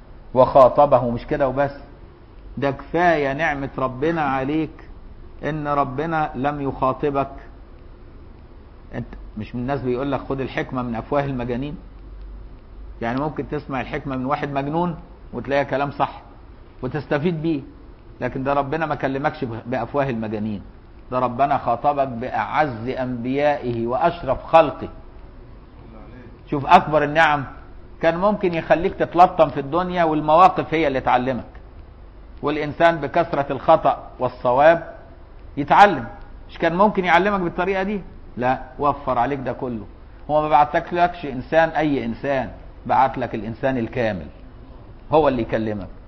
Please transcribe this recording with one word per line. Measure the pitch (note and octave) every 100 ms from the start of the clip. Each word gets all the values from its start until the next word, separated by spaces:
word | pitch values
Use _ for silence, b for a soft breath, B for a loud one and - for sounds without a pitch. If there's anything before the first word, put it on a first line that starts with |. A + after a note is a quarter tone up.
| - - - B2
وخاطبه. | B2+ C#3+ B2 C3 C#3+ C3 B2
مش | A#2 -
كده | C3+ C3+
وبس، | B2+ C#3 - - - - - - - - -
ده | C#3
كفاية | C3+ - E3 F3 D#3+ C#3
نعمة | C#3 D#3+ C#3+ C3+ -
ربنا | C3 B2 D3+ E3+
عليك | C#3+ C3+ C3+ D#3 D#3 - - - - - - - C#3+
إن | D#3 D3
ربنا | D3 C#3 B2+ D#3+ D#3+ D3+ -
لم | C#3 D3
يخاطبك. | C#3 C3+ C3 C3 D3 C#3 C#3+ - - - - - - - - - - - - - - - - B2
أنت | A#2 - - -
مش | G#2 B2
من |
الناس | B2 C#3
بيقول | B2 B2 C#3
لك: | C3
"خد | - C3+
الحكمة | B2 D#3 D#3 C3
من | B2 A2
أفواه | A2 C#3+ C#3
المجانين"؟ | C3 A#2+ A#2+ C#3+ - - - - - - - - - - - - -
يعني | A#2 B2+
ممكن | D3+ D3+ C3
تسمع | D3+ C#3+ C3+
الحكمة | A2 D3 C#3 C3
من | B2+
واحد | C#3+ D3
مجنون | C#3 C#3 D#3+ F3 D#3 - - -
وتلاقيها | A#2+ A#2 C#3+ C#3
كلام | C3+ C#3+
صح | B2+ - - - - - - - -
وتستفيد | B2+ D3 - D3 D#3+ E3
بيه، | D#3+ D3 C3 - - - - -
لكن | B2+ C3+ C3+
ده |
ربنا | C#3+ C3+ D#3 D#3
ما | D3
كلمكش | C#3 C3+ D3+ - B2+
ب-، | A2+ -
بأفواه | B2 A2+ C#3+ C#3
المجانين، | A2+ A2 G#2+ G#2+ G2+ - - - - -
ده | B2+
ربنا | B2+ A#2+ C#3 C3+
خاطبك | - F3 D3 C#3+ C3+
بأعز | A#2 B2 A2+ G#2 B2 D3+ A2+ A#2
أنبيائه | B2+ B2+ B2 A#2+ C3+ D3 C#3+ B2 A#2 A2+
وأشرف | C3 E3+ - C3+ B2+ -
خلقه. | E3 D3+ - - - - - - - - - - - A2+ A2 - - - - -
شوف | D3 C3
أكبر | F3+ D#3 D3+ D3
النعم، | D3+ D#3+ D3 C3 - - - - -
كان | E3 E3+
ممكن | G3 G3+ F#3+ E3
يخليك | D#3 D#3+ F3+ -
تتلطم | D3+ E3 F3+ F3+ D3+
في | C3+
الدنيا | C#3 D#3+ F3+ F3+ E3
والمواقف | D#3 D3+ D#3+ F#3 F3+ C#3+ D#3
هي | D3+
اللي | C3
تعلمك، | A#2+ B2 B2 A#2+ F#2 - - - - - - - - -
والإنسان | C#3 D3+ D3 C#3 E3+ E3
بكثرة | C#3+ F3 E3 D3 C#3
الخطأ | C3+ - D#3+ D3 B2 - -
والصواب | B2 - B2+ B2 D3+ E3 - - - - - - - -
يتعلم. | C#3+ E3 G#3 D3+ A2+ - - - -
مش | -
كان | E3+ E3+
ممكن | G#3 G3 F3+
يعلمك | E3+ G3 G3+
بالطريقة | F3 - F3+ F#3+
دي؟ | F#3+ G#3 - - - -
لا، | B2 C3 - -
وفر | C#3+ C#3 - B2
عليك | B2 C#3
ده | B2+
كله. | A#2 C3 A2+ F#2+ - b b -
هو | D3+
ما | D3+
بعتلكش | D3+ D3 E3+ E3 F3 F3 F3 C#3+
إنسان | B2+ A#2+ D#3+ D#3+
أي | D3 D#3 C3+ A#2
إنسان، | A2+ C#3 C3+ A2 - - - -
بعت | A#2 C3 C3+
لك | A#2+ A#2+
الإنسان | G#2 A2 C3+ C3
الكامل، | A2 B2+ A2+ F#2+ D2 - - - - - - - -
هو | D#3 D3
اللي | B2+
يكلمك. | A2+ B2 A2 G#2 F#2 -